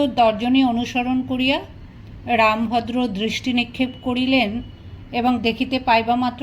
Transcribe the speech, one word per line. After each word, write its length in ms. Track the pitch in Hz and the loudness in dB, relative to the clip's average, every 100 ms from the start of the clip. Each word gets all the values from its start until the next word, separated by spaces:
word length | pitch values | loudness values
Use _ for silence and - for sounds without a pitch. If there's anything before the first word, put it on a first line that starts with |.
| 285 | 0
তর্জনী 540 | 226 226 208 240 262 | 4 2 2 2 4
অনুসরণ 540 | 262 233 240 247 247 254 | 4 2 -2 -2 0 -2
করিয়া 360 | 254 254 262 302 392 - - - - - - | -2 0 0 0 -4 -16 -18 -18 -18 -14 0
রামভদ্র 800 | 233 220 220 226 240 226 240 247 | 4 4 4 0 -2 -2 -2 -2
দৃষ্টি 460 | 190 220 - 262 | -2 -4 -2 -2
নিক্ষেপ 380 | 247 240 - 254 - | -2 -2 -2 -4 -2
করিলেন 600 | 254 247 254 262 208 214 - - - - - | -4 0 2 2 2 -2 -8 -14 -18 -16 -6
এবং 280 | 240 240 240 | -2 0 2
দেখিতে 400 | 226 226 262 262 | 0 0 -2 -2
পাইবা 360 | 254 226 226 240 | 4 4 4 0
মাত্র 260 | 247 247 | 0 -2